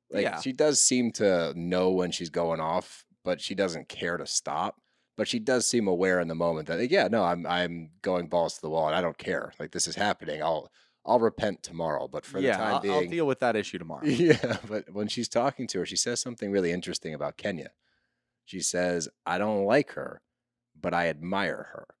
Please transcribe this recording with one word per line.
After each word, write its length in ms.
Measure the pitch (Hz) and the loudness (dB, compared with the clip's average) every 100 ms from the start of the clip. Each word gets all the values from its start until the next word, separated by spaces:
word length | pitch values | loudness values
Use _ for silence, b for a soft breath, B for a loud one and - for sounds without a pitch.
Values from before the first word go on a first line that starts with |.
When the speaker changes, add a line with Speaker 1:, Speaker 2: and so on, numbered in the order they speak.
| - | -6
Speaker 1:
Like, 120 | 101 | -2
Speaker 2:
Yeah. 160 | 107 85 | 0 -2
Speaker 1:
she 120 | 131 | -2
does 280 | 127 151 135 | 2 4 4
seem 320 | - 127 117 | 4 4 2
to 400 | - 104 87 80 82 | 2 4 4 2 -2
know 340 | 85 90 92 | 0 2 4
when 200 | 92 90 | 4 2
she's 200 | - 82 | -2 -4
going 300 | 85 85 80 | -2 0 0
off, 440 | 80 82 - - _ _ | 0 -2 -4 -12 _ _
but 160 | 92 87 | -4 -4
she 140 | - | -2
doesn't 340 | 98 95 80 - | 0 0 -2 -10
care 280 | - 90 85 | -6 -4 -4
to 100 | - | -4
stop. 540 | - - 76 101 - _ _ _ - | -4 -2 -2 -4 -6 _ _ _ -4
But 100 | 104 | -2
she 140 | 120 | -2
does 260 | 110 127 - | 2 2 2
seem 220 | 120 101 | 2 2
aware 320 | 87 95 90 | 4 4 4
in 80 | 82 | 2
the 60 | 82 | 0
moment 320 | 85 80 76 | 0 -2 -4
that, 100 | 85 | -2
like, 140 | 127 | 2
"Yeah, 160 | 185 98 | 2 4
no, 160 | 110 | 2
I'm, 200 | 87 87 | 2 0
I'm 460 | 76 90 87 85 80 _ | -2 -2 -2 -6 -12 _
going 260 | 98 90 80 | -2 -2 0
balls 260 | 87 82 | 0 0
to 60 | - | -2
the 100 | 80 | -4
wall, 160 | 80 78 | 0 2
and 80 | |
I 60 | 82 | 2
don't 180 | 87 - | 0 -4
care. 340 | - 80 - - | -4 -4 -6 -10
Like, 140 | - | -8
this 160 | 85 85 | -4 -4
is 80 | 85 | 0
happening. 440 | 101 85 82 76 | -2 -2 -6 -4
I'll, 280 | 80 78 - b b b | -2 -2 -6 b b b
I'll 140 | - 120 | 2 4
repent 460 | 113 - 104 87 | 4 2 -2 -2
tomorrow." 420 | - 85 82 71 65 | -8 -4 -2 -2 -4
But 180 | 76 | -8
for 140 | - - | -8 -2
Speaker 2:
Yeah, 140 | 131 | 0
Speaker 1:
the 100 | 98 | 2
time 120 | 107 | 0
Speaker 2:
I'll, 60 | 139 | 0
Speaker 1:
being, 140 | 202 | 2
Speaker 2:
I'll 160 | - 175 | 0 0
deal 160 | 170 147 | 0 0
with 140 | 131 | 2
that 160 | 123 107 | 2 2
issue 220 | 95 90 | -2 -8
tomorrow. 260 | 82 80 | -10 -4
Speaker 1:
<laughs> 20 | 151 | 0
Yeah, 520 | 123 170 135 123 107 104 | 6 6 6 4 -4 -4
but 220 | 107 - | -8 -6
when 160 | 98 107 | -6 -4
she's 200 | 123 113 | -4 -2
talking 380 | 120 135 - 120 | 0 0 -2 -4
to 120 | 90 | -4
her, 60 | 90 | -4
she 100 | - | -2
says 240 | 123 120 | -2 -4
something 320 | 127 117 101 | -6 -6 -2
really 180 | 98 87 | 2 2
interesting 440 | 90 90 82 82 | 0 -4 -8 -8
about 220 | 76 71 - | -6 -6 -4
Kenya. 360 | 104 85 69 _ _ _ _ _ _ _ | -6 -6 -10 _ _ _ _ _ _ _
She 160 | - 92 | -14 -6
says, 480 | - 90 90 87 78 - 80 | -2 0 0 0 -4 -8 -4
"I 120 | 90 | -2
don't 260 | 107 104 | 0 0
like 280 | 98 135 - | 4 4 2
her, 280 | - - - _ _ _ _ _ 78 | -6 -10 -12 _ _ _ _ _ _
but 140 | 87 | -2
I 140 | 85 85 | 0 0
admire 600 | 73 87 98 87 62 - | -2 -4 -2 -2 -4 -10
her," 140 | - - _ | -16 -20 _